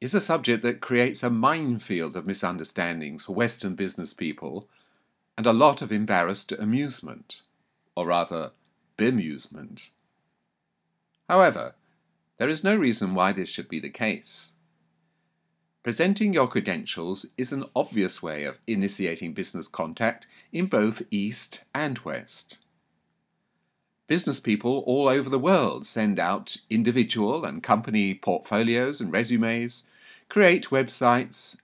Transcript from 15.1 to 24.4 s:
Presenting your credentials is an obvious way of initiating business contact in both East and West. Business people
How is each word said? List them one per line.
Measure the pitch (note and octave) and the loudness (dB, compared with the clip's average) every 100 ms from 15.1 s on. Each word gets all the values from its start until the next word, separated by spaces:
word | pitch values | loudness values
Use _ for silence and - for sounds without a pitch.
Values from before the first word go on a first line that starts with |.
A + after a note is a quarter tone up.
| _ _ _ _ _ _ _ | _ _ _ _ _ _ _
Presenting | A#2+ A#2 F3+ G3 G#3+ | -4 2 2 2 2
your | E3 B2 | 4 2
credentials | A#2+ G#2 E2 C#2+ - E2+ G2 - - | 0 -2 -4 -6 -8 -6 -6 -8 -6
is | B2+ | -6
an | C#3 - | -6 -4
obvious | B2+ D#3 A2 F#2 - | -2 -2 0 -2 -2
way | E2+ D2+ | -6 -6
of | D2 - - | -6 -8 -4
initiating | G#2+ G2 - F2+ E2 E2+ | -2 0 -2 -4 -4 -8
business | F2 F2+ F2+ D#2+ | -8 -8 -8 -8
contact | - D#2+ E2 A2+ - - - _ | -8 -8 -2 -4 -4 -10 -20 _
in | E3 F#3 | -6 0
both | B2 G#2+ A2+ - | 2 2 -2 -4
East | G#2 G2+ B2 - - - | -4 -4 -4 -6 -6 -10
and | C3+ D3+ B2 | -6 -4 -6
West. | E2 C2 - - - - _ _ _ _ _ _ _ _ _ _ _ _ _ _ - | -8 -10 -10 -12 -12 -18 _ _ _ _ _ _ _ _ _ _ _ _ _ _ -2
Business | E3+ D#3 | 0 2
people | C3 | 0